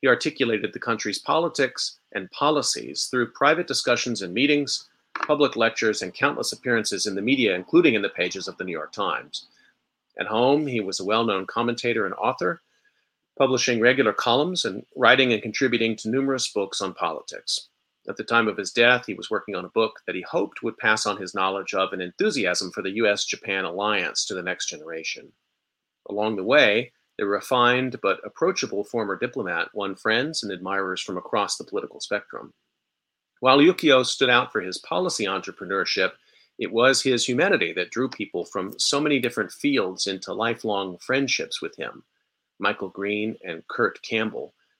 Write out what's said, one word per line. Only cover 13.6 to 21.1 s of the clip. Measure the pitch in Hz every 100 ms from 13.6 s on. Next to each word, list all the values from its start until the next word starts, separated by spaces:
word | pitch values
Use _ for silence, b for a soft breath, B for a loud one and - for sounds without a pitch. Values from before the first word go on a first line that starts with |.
| - 117
regular | 117 131 113
columns | - 120 123 165 180
and | 104 92 -
writing | - 117 127 127
and | 107
contributing | 110 - 131 117 113 107
to | 110
numerous | 131 135 131 -
books | 107 98 -
on | 95
politics. | 90 87 76 - - - - - _ _ _ -
At | -
the |
time | 107 117 110
of | 98
his | 95
death, | 120 117 123 -
he |
was | 95 -
working | 107 - 92
on |
a | 90
book | 113 110 - -
that |
he | 90
hoped | 87 170 202 -
would | 120 -
pass | 110 107
on | 107